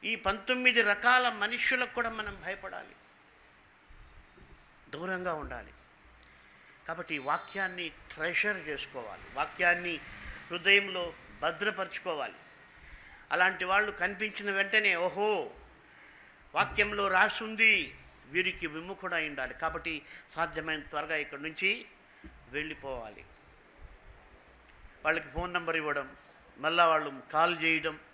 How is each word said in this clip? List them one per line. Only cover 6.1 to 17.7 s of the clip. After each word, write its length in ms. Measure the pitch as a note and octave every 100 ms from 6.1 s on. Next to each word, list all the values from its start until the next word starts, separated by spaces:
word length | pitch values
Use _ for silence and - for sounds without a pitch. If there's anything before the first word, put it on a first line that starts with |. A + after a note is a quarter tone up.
| - - - - - - - -
కాబట్టి 260 | E3 E3+
ఈ 40 | D3+
వాక్యాన్ని 680 | C3 D#3+ - G3 F#3+ F3+ E3+
treasure 800 | - - - D#3+ F3 G#3 G3 D3+
చేసుకోవాలి, 540 | C#3+ - C3+ A2 F#2 -
వాక్యాన్ని 680 | C3+ D#3 - F3+ F3 F3 D#3+ - - - - -
హృదయంలో 640 | F3 E3+ G3+ G3+ F#3 F3 D#3+ - -
భద్రపరచుకోవాలి. 920 | D#3 E3 G3+ G3 F#3 - F#3 D#3 A#2+ - - - - - - - - - -
అలాంటి 320 | D#3+ F3+ F#3
వాళ్ళు 280 | F#3 F#3+ G#3
కనిపించిన 580 | G3+ F3+ G3 G#3+ - G3+
వెంటనే, 460 | G3 G3 A3 G#3 F3
"ఓహో, 540 | F3+ E3+ G#3 G3+ B2+ - - - - - - - - - -
వాక్యంలో 540 | D3+ G3+ - G#3 G#3 G3+
రాసుంది, 880 | F#3 G#3 - A3 A3 A3